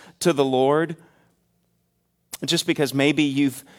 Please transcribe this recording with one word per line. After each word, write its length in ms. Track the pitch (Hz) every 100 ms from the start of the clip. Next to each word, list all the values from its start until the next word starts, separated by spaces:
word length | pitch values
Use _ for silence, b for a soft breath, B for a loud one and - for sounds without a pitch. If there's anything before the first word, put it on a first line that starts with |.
| B B
to 140 | 175
the 120 | 143 135
Lord, 500 | 127 131 151 165 160 b b b b _ _ _ _ _ _ _ _ - -
just 220 | - 170 170
because 280 | 160 139
maybe 300 | 135 139 147
you've 400 | 147 135 143 127 -